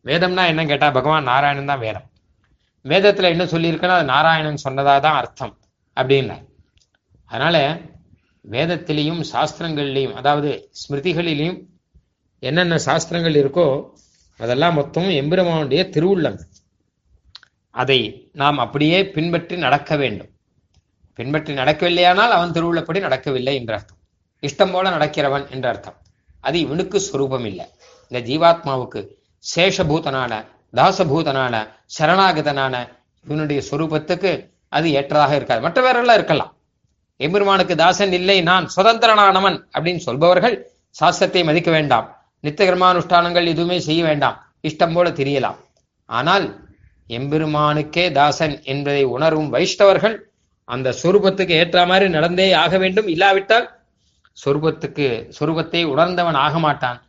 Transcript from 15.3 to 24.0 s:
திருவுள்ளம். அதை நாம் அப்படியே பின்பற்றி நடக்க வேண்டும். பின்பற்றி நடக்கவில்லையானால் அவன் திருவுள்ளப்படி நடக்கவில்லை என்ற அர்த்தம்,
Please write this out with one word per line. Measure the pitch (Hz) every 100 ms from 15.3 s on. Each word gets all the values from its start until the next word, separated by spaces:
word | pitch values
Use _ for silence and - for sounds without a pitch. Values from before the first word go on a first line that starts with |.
| 165 175 160 143 147 185
திருவுள்ளம். | - 180 196 139 95 - _ _ _ _ _ _ _ _ - _ _ _
அதை | 117 127 131 107 - _
நாம் | 151 143 143
அப்படியே | 117 143 151 180 190
பின்பற்றி | 156 170 170 170 175
நடக்க | 139 143 - 151
வேண்டும். | 131 104 - _ _ _ _ _ _ _ _ -
பின்பற்றி | 123 156 156
நடக்கவில்லையானால் | 139 131 151 175 175 175 185 240
அவன் | 190 175
திருவுள்ளப்படி | 160 170 170 160 175
நடக்கவில்லை | 175 131 147 127 127
என்ற | 139 117
அர்த்தம், | 107 - _